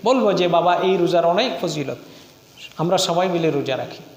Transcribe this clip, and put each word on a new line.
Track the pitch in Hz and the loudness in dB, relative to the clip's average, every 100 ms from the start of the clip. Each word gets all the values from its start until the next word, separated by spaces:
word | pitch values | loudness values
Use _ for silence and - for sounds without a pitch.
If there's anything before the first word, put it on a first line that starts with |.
বলবো | 220 262 214 | 2 2 2
যে, | 180 180 | 2 2
"বাবা, | 170 170 175 | 2 2 2
এই | 190 190 | 2 2
রোজার | 170 170 165 | 2 2 2
অনেক | 180 247 - | 2 0 -2
ফজিলত, | 180 151 135 131 - - - - - - - - | -6 -6 -6 -8 -14 -20 -20 -20 -20 -20 -20 -6
আমরা | 165 185 | 0 0
সবাই | 175 170 185 | 0 0 0
মিলে | 170 165 | 0 0
রোজা | 143 131 127 | 0 -2 -4
রাখি | 123 - - | -6 -12 -20